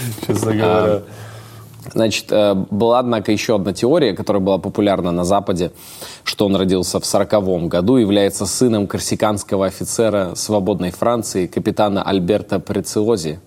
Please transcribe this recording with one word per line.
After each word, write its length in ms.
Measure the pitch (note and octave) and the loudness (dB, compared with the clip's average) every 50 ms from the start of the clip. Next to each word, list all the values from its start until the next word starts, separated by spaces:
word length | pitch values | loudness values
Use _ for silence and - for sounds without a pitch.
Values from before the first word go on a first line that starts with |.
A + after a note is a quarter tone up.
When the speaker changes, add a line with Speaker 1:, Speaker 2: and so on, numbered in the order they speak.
| B2+ A#2+ A2 - - | -8 -8 -8 -8 -4
Speaker 1:
честно 260 | - A#2 G#2 G#2+ A2 A2 | -4 -2 -2 0 0 0
говоря. 120 | G#2+ A2 | 2 2
Speaker 2:
А, 380 | G#2+ G#2+ G#2+ G#2+ G#2+ G#2 G2 - - - - - - - - - - - - - - - - - - - | 2 2 4 2 2 0 0 -2 -8 -16 -18 -18 -18 -18 -20 -20 -20 -20 -20 -20 -20 -20 -20 -14 -6 -2
значит, 380 | - A2+ A2 G2+ - - - | 0 0 0 0 -2 -4 0
э, 220 | G2+ G#2+ G#2 G#2 G2 G2 F#2 - | 2 2 4 4 2 0 -2 -2
была, 300 | G#2 G2 A#2 A#2 A#2+ B2+ | -2 0 2 4 4 4
однако, 320 | B2+ A#2+ A#2 A2 G2 - | 2 0 -2 -2 0 0
ещё 240 | G#2+ G2+ - - A2+ | 0 0 0 0 0
одна 180 | G2+ F2+ G2+ F2 | 0 0 -2 -2
теория, 400 | - A2+ A#2+ D#3 F3 D3 A2 F2+ | 0 0 2 2 4 2 2 0
которая 280 | - G2+ - G2+ G2+ | -2 -2 0 0 2
была 160 | F#2+ G2 F#2+ F#2 | 2 2 2 2
популярна 540 | E2 G2+ - - G#2 G2+ F#2+ F2+ F2+ F2 | 0 -2 -2 0 2 2 2 2 0 0
на 120 | E2+ E2+ F2 | 0 0 0
Западе, 460 | F2+ G2+ G2+ F#2 - F#2+ E2+ F2+ E2 - - - - - - - - - - - | 2 2 2 2 0 -2 -2 -2 -4 -6 -10 -20 -20 -18 -16 -16 -16 -16 -12 -10
что 220 | - - - G#2+ | -6 -2 0 2
он 100 | G2 G2 | 2 2
родился 440 | F#2 G2 F#2 F#2+ F#2 F2 - - F#2+ | 2 2 2 2 0 0 0 -2 -4
в 60 | - | -2
сороковом 640 | - - G2+ G2 - - G#2 G2 F#2 F#2 E2+ E2 E2 | 0 0 0 2 2 2 2 2 2 0 0 0 0
году, 280 | E2+ F2 F2+ G#2 C3 C3 | 0 0 2 4 4 4
является 480 | A2 F#2+ G2+ G2+ G2+ G2 - - G#2 | 4 4 4 4 4 2 0 -2 -4
сыном 420 | F#2+ - - B2+ B2 A2 G#2 G2+ F2+ | -4 0 2 2 2 2 2 0 -2
корсиканского 800 | - F#2+ - - A2+ - A2+ G#2+ G#2 G2 - - G#2+ F#2+ F#2+ | -4 -6 -4 -4 -2 0 0 0 0 -2 -4 -2 -2 0 0
офицера 720 | F#2+ F#2+ - - - - - A2+ A2 G#2 G2+ F#2+ F2 - | 0 -2 -4 -8 -6 -2 0 0 2 2 0 -2 -2 -4
свободной 560 | - - - G#2+ G#2 F#2 G#2 G#2 E2 F2+ F2+ | -6 -4 0 0 0 2 2 0 0 -2 -4
Франции, 560 | F2 - - A#2 A#2+ A#2 G#2+ - - G2 F2+ E2 | -4 -2 0 0 0 0 -2 -4 -2 -2 -2 -2
капитана 560 | - - F2 A2 - - G#2+ G#2 G2 G2 F2+ | -2 -4 -2 -2 0 0 0 0 0 -2 -2
Альберта 560 | F2 G2 F#2+ F2 F2+ G#2 G2 F2+ - G2+ F2+ | 0 0 0 2 2 0 0 0 -2 -4 -4
Прециози 800 | D#2 - G2+ G2+ F2 - - A2 G#2 A2 A#2+ G2 D#2+ D#2 D2+ F#2 - | -4 -4 -4 -4 -4 -4 -2 -2 0 2 0 0 -2 -4 -8 -10 -12